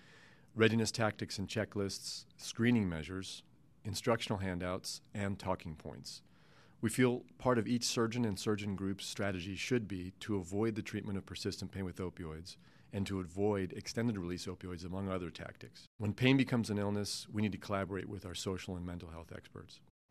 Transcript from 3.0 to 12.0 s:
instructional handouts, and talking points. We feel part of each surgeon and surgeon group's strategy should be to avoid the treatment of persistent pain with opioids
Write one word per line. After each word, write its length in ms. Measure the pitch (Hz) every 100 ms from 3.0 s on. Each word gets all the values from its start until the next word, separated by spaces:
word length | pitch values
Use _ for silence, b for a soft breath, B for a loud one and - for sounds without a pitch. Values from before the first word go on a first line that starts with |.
| 78 92 95 - - - - - 110
instructional 540 | 92 - 117 - 104
handouts, 600 | 95 87 90 98 - - -
and 260 | 101 101 98
talking 340 | 92 90 87
points. 480 | 76 - 60 - - b b b b b b
We 80 | 113
feel 340 | - 127 123 - -
part 200 | 131 120
of 80 | 104
each 200 | 120 -
surgeon 400 | - 113 123 117
and 120 | 95
surgeon 380 | 113 104 104 92
group's 300 | 98 98 -
strategy 500 | - 101 92 87 92
should 320 | - 123 98
be 240 | 92 90 -
to 160 | - 101
avoid 400 | 85 101 113 107
the 60 |
treatment 360 | 101 107 - 98
of 80 | -
persistent 460 | 87 101 - 90
pain 140 | 95 92
with 100 |
opioids 600 | -